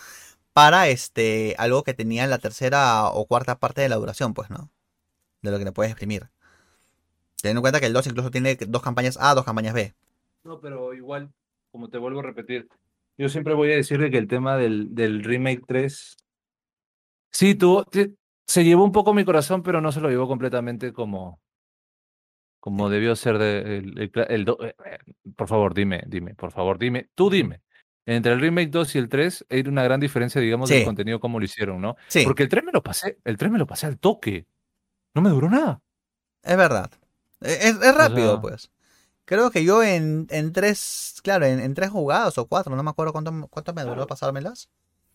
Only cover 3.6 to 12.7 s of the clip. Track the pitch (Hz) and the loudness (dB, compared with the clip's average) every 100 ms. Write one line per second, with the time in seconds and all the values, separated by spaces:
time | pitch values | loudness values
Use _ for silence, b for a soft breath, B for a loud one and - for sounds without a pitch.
3.6 | - 139 135 110 107 - 120 - 104 92 | -4 -2 -2 -2 -4 -4 -4 -6 -10 -14
4.6 | 147 _ _ _ _ _ _ _ 104 101 | -18 _ _ _ _ _ _ _ -6 -4
5.6 | 95 98 110 107 101 101 - _ _ _ | -4 -2 -4 -4 -6 -8 -10 _ _ _
6.6 | _ _ _ _ _ _ _ - 104 120 | _ _ _ _ _ _ _ -8 -4 0
7.6 | 131 143 120 123 131 123 123 127 131 127 | 0 2 2 0 -2 -4 -4 -2 -2 -2
8.6 | 104 120 123 120 127 127 139 131 120 110 | -4 -6 -4 -2 -2 0 2 2 0 -4
9.6 | 110 117 95 - _ _ _ _ 165 151 | -4 -4 -6 -10 _ _ _ _ -20 -18
10.6 | 143 135 127 127 127 143 143 _ _ _ | -14 -12 -12 -12 -12 -12 -12 _ _ _
11.6 | _ 120 113 123 123 139 131 117 110 123 | _ -18 -12 -8 -8 -8 -10 -12 -8 -10
12.6 | - | -10